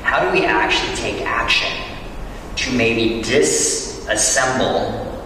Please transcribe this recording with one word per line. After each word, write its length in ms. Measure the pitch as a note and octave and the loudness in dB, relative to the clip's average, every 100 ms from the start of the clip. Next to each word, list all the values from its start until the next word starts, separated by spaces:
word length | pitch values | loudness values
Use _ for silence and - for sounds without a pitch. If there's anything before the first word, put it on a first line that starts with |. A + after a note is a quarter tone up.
how 200 | - C#3+ | 2 2
do 80 | F#4 | 2
we 140 | F#3 - | 2 4
actually 500 | - - - - - | 2 2 2 0 -2
take 300 | G2+ G#2 - | -4 -4 -2
action 460 | - - - - - - - - - - - - - | -2 2 2 0 -4 -8 -10 -10 -10 -10 -10 -10 -6
to 140 | - B2 | -2 2
maybe 440 | A2+ A2+ A2+ - | 2 2 2 0
disassemble 1800 | G#2+ C3+ - - - - - - - G#2+ - - C3 C3 F#2 - - - - - | 2 4 4 4 0 -2 -4 -8 -4 0 2 2 2 2 2 0 -2 -4 -6 -8